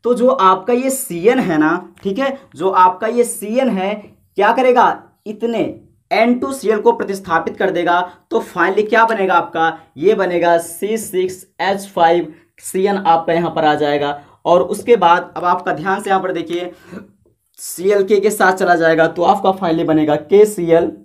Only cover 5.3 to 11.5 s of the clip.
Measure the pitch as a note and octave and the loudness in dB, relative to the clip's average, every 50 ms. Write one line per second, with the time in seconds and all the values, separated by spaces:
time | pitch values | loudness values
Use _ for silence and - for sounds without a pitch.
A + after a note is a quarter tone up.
5.3 | G#3 - A3+ A#3 A#3 G#3+ D#3 - - - _ _ _ _ _ _ F3+ G3+ A3+ A#3+ | -10 -6 -6 -4 -2 -2 -4 -4 -6 -14 _ _ _ _ _ _ 0 0 2 2
6.3 | B3 B3 C#4 C4+ C4 - - G#3 A3 G#3 G#3 A#3 A#3 A3+ G3+ F#3+ G3 G3 - F3+ | 0 0 -2 -6 -6 -4 -2 0 0 2 2 0 0 0 -4 -6 -6 -8 -6 -2
7.3 | E3+ E3 E3+ A3 G3+ - G#3 F#3 D#3+ F3 E3+ E3+ E3+ F3 - - - _ _ _ | -2 -2 -2 -4 -6 -4 -4 -2 -2 -2 0 0 0 0 -2 -4 -10 _ _ _
8.3 | - E3 D#3+ - - F3+ E3+ F#3 G3 G#3 G#3+ G#3 A3+ A3 A3+ A3+ A3+ G3 F#3+ F3+ | -6 -6 -6 -4 -4 -2 -2 0 0 0 0 2 2 2 2 2 2 -2 0 0
9.3 | F3+ E3+ E3 - - E3 E3 D#3+ E3 - - _ _ C3 D3+ G3 A3 F#3+ F#3+ F3 | 0 0 0 -2 -2 -2 -2 -2 -2 -6 -18 _ _ -2 0 0 2 2 0 0
10.3 | F3 E3+ E3 E3+ E3+ E3+ E3+ - - - - G#3 A3 A3 G#3+ - - F#3 F#3 F#3 | 0 0 2 2 2 2 0 -4 -10 -8 -6 -4 -4 -6 -6 -6 -4 -4 -4 -4
11.3 | F#3 - - _ | -6 -12 -18 _